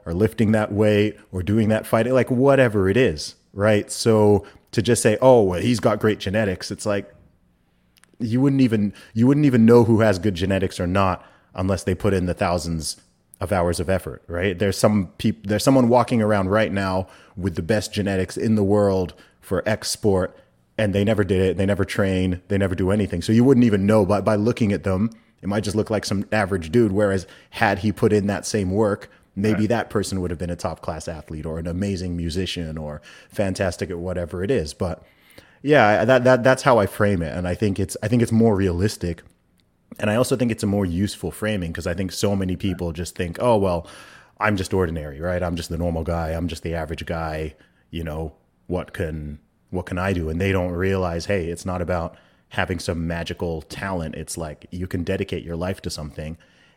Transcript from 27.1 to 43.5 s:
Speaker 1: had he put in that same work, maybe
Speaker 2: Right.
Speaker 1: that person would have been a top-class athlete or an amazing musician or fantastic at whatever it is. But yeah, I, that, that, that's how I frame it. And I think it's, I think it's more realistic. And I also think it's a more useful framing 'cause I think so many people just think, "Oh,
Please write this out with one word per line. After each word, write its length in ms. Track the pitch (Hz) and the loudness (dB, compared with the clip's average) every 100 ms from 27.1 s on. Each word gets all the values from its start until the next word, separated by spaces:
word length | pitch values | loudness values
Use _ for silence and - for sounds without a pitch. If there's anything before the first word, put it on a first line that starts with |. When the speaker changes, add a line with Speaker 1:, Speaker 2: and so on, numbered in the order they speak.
| 95 - - _ | 0 -4 -16 _
Speaker 1:
had 300 | - 110 98 | 0 0 2
he 120 | 107 | -2
put 180 | - 110 | 0 2
in 160 | 104 101 | 2 2
that 200 | 95 - | -2 -4
same 240 | 107 92 | -2 0
work, 400 | 98 107 101 - _ _ 95 | 0 0 -2 -8 _ _ -4
maybe 240 | 107 104 | 0 0
Speaker 2:
Right. 80 | 107 | 0
Speaker 1:
that 220 | 117 - | -2 -2
person 320 | 107 95 95 | -4 -4 -4
would 80 | 87 | -4
have 80 | 85 | -6
been 120 | 87 | -6
a 60 | 85 | -6
top-class 500 | 87 80 - 78 - | -8 -8 -8 -10 -10
athlete 380 | 78 - 78 | -12 -12 -12
or 140 | 82 80 | -8 -8
an 80 | 85 | -6
amazing 500 | 87 101 92 90 85 | -4 -4 -4 -6 -6
musician 600 | 85 87 90 90 82 80 | -4 -4 -4 -6 -8 -10
or 240 | 76 73 - - - | -10 -12 -16 -20 -10
fantastic 640 | - 98 92 95 - 95 | -6 -4 -2 -4 -4 -8
at 80 | 85 | -6
whatever 440 | 90 90 85 90 | -6 -6 -6 -6
it 80 | 101 | -2
is. 220 | 123 78 | -2 -4
But 320 | - 92 - - _ _ - - _ | -6 -6 -6 -14 _ _ -20 -20 _
yeah, 380 | 139 147 104 104 | 2 4 6 4
I, 40 | 113 | 4
that, 180 | 127 | 4
that, 180 | 123 127 | 6 4
that's 200 | 123 127 | 4 4
how 160 | 143 117 | 4 4
I 80 | 95 | 2
frame 340 | - 104 95 | 0 0 0
it. 160 | 80 73 | -2 -4
And 100 | 90 | -4
I 80 | |
think 240 | 95 104 95 | -2 -2 0
it's, 200 | 95 - | -4 -6
I 60 | 110 | 0
think 140 | 120 | 2
it's 100 | 117 | 2
more 240 | 113 113 98 | 4 4 4
realistic. 680 | 98 85 107 - 87 82 - _ _ _ _ _ _ - | 2 2 -2 -2 -6 -6 -12 _ _ _ _ _ _ -6
And 80 | 104 | -2
I 80 | 110 | 0
also 200 | 127 123 | 0 0
think 140 | 120 | -2
it's 120 | 107 | 0
a 40 | 104 | 0
more 200 | 101 95 | 0 0
useful 440 | 85 104 - 87 | 0 -2 -4 -10
framing 420 | - 107 104 85 | -6 -4 -4 -6
'cause 140 | 82 87 | -6 -6
I 60 | |
think 200 | 85 95 | -4 -6
so 220 | - 101 | -2 -2
many 220 | 101 95 90 | 0 -2 -2
people 360 | 101 85 85 | -4 -4 -6
just 220 | 82 87 | -6 -8
think, 220 | - 87 85 | -6 -6 -2
"Oh, 200 | 123 | 0